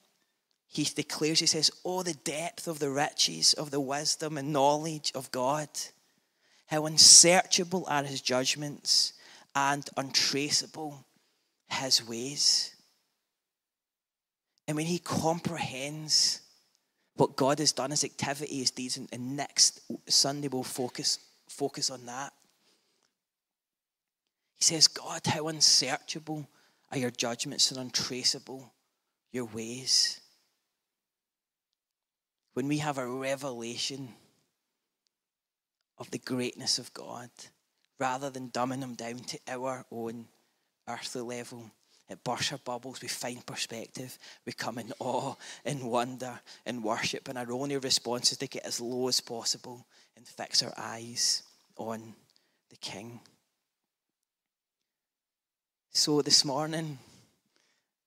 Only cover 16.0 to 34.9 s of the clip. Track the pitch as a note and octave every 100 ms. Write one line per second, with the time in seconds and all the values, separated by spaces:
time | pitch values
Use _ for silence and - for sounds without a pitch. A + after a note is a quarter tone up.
16 | D#3 - - - - _ _ _ _ _
17 | _ - C#3 - C3+ D3 D3 - C3 D3
18 | - - - C#3 D3+ C#3 B2 - B2+ C3+
19 | A2+ A#2+ B2 C#3+ C3+ - - - - -
20 | - - C#3 C#3+ C#3+ B2+ A#2+ - B2 -
21 | C#3+ - - _ - - C#3 - C#3+ B2+
22 | A#2+ B2 C#3+ _ _ _ _ _ _ _
23 | _ _ _ _ _ _ _ _ _ _
24 | _ _ _ _ _ - - E3 - -
25 | - E3+ - D#3 D#3 D#3 C#3 - B2+ D3
26 | - D#3+ D3+ D#3 C#3 _ _ _ - C#3
27 | B2 A#2+ A#2+ A#2+ D3 B2 - C3 B2+ -
28 | - B2+ B2+ C#3 - C3 C3 _ _ _
29 | _ _ _ B2 A#2 A2 A2+ B2+ B2+ -
30 | - - _ _ _ _ _ _ _ _
31 | _ _ _ _ _ _ _ _ _ _
32 | _ _ _ _ _ - C#3 D3 D3+ C3+
33 | B2 C3 C3+ C3+ C#3 A#2+ A#2 A#2 - C3+
34 | C3 G#2 _ _ _ _ _ _ _